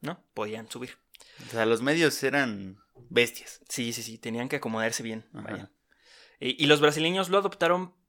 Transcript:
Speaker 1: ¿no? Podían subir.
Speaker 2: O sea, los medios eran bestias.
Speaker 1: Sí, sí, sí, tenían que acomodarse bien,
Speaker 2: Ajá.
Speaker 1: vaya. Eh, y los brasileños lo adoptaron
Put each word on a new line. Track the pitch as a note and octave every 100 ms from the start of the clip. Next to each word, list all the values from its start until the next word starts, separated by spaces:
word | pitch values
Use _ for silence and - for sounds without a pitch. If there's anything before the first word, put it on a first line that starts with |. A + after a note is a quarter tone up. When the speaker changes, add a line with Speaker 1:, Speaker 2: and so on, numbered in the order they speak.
Speaker 1:
¿no? | C#3+ F3+ _
Podían | - G#2 A2 A2
subir. | A#2+ B2+ - _ - - - B2
Speaker 2:
O |
sea, | A#2
los | A2+ A2+
medios | C3 E3 D#3 -
eran | C3+ C#3+ B2+ G2+ F#2+ F#2+ _ - -
bestias. | A#2+ A#2+ - - - -
Speaker 1:
Sí, | - A#2
sí, | A#2
sí, | A2 A2+
tenían | A#2+ A#2 B2+
que | D3
acomodarse | A#2+ A2 A2+ A2+
bien, | A#2 A2 -
Speaker 2:
Ajá. | - -
Speaker 1:
vaya. | - G2+ _ _ _ _ - - -
Eh, | C3 C3
y | C#3+
los | D3
brasileños | D3+ D3+ D#3+ F#3 F3
lo | G3
adoptaron | G3 - E3+ F3+ F#3 _